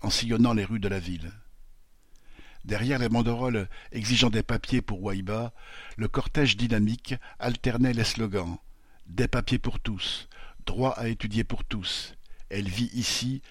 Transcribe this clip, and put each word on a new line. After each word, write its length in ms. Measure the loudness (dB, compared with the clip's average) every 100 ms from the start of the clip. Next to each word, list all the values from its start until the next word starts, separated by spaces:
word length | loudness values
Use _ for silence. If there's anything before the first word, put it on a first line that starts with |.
en 80 | 0
sillonnant 440 | 0 2 6 6
les 120 | 6 0
rues 160 | 0
de 80 | 0
la 100 | -2
ville. 320 | -2 -6 -6 -12 -18 -20 -20 -20 -20 -20 _ -20 -20 -18 -18 -12 -4
Derrière 340 | 0 2 2
les 80 | 4
banderoles 640 | 4 4 2 0 0 -2 -6 -10
exigeant 360 | -4 2 6 6
des 140 | 4
papiers 380 | 2 -2 0 0
pour 200 | 0 -2
Wahiba, 520 | -2 -2 -2 -4 -4 -8 -16 -16 -12 -4
le 140 | -2
cortège 480 | 0 0 4 4 4
dynamique 580 | 4 4 4 2 -4 -8 -8 -4
alternait 540 | -2 0 2 4 4
les 100 | 4
slogans : « 540 | 2 0 0 0 -2 -6 -10 -20 -20 -20 -8
Des 220 | 0 0
papiers 300 | 2 2 0
pour 200 | 0 -2
tous », « 480 | -2 -2 -4 -6 -8 -14 -16 -10 -4
Droit 260 | 0 0
à 160 | 0 -2
étudier 380 | -2 -2 0 0
pour 180 | 0
tous », « 520 | -2 -4 -4 -6 -8 -12 -14 -12 -8
Elle 180 | -4 -2
vit 220 | 0 -2
ici, 480 | 0 -2 0 -2 -4 -8